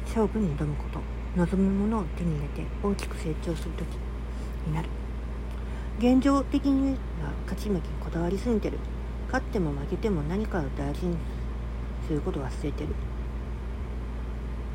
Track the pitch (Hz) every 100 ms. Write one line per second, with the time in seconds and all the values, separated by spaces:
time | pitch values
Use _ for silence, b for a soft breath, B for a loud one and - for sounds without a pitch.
0 | - 226 208 220 185 143 147 143 - -
1 | - - - 180 170 190 196 196 208 226
2 | 160 - 170 147 143 147 156 - 202 190
3 | - - 165 156 180 160 175 151 175 -
4 | - - - B B B 156 156 160 -
5 | - - - - - B B B B -
6 | 240 262 277 277 262 277 277 269 269 269
7 | - - 143 - - 190 208 180 - -
8 | - 165 175 196 240 214 156 - - -
9 | - - - 254 - 214 156 143 143 175
10 | 226 170 147 196 220 185 135 - 143 -
11 | 180 165 B B B - - - - -
12 | - 147 123 151 127 - 147 - 151 -
13 | - - - - - - - - - -
14 | - - - - - - -